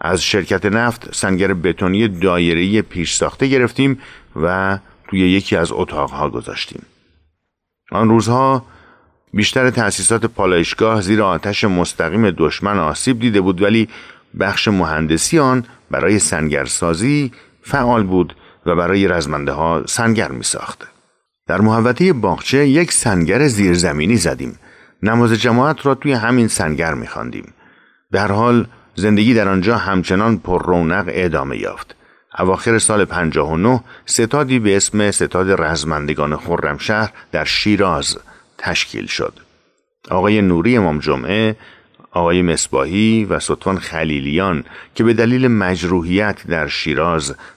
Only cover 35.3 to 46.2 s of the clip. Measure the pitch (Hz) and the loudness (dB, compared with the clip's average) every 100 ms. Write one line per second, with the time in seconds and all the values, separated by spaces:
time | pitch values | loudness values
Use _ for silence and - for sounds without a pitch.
35.3 | 90 95 92 78 80 76 76 73 76 73 | 0 0 0 0 -2 -2 -4 -4 -2 -2
36.3 | 78 87 82 78 73 - 107 110 - - | -4 -4 -4 -2 -4 -2 -2 -2 -8 -8
37.3 | 82 76 - 110 98 95 76 - - - | -6 -4 -2 0 2 2 0 -4 -8 -14
38.3 | - _ - - 85 - 53 50 - - | -20 _ -10 -6 -4 -6 -8 -8 -6 -6
39.3 | - _ _ _ _ _ _ - 92 101 | -8 _ _ _ _ _ _ -4 0 2
40.3 | 107 95 85 101 123 87 76 71 69 62 | 2 4 2 2 2 2 0 -2 -4 -2
41.3 | 107 110 107 - - _ _ - 87 87 | -2 -2 -4 -12 -20 _ _ -8 -2 2
42.3 | 90 87 76 - 69 69 98 110 113 98 | 2 2 0 -2 -2 -2 0 2 2 0
43.3 | 80 - 73 101 92 - 80 80 71 69 | -4 -4 -4 -2 -4 -4 -4 -2 -2 -2
44.3 | 80 98 78 - - - - 117 113 117 | -2 0 -2 -6 -18 -10 0 2 2 2
45.3 | 127 127 110 92 90 87 90 82 92 | 2 2 2 0 -2 0 -2 0 0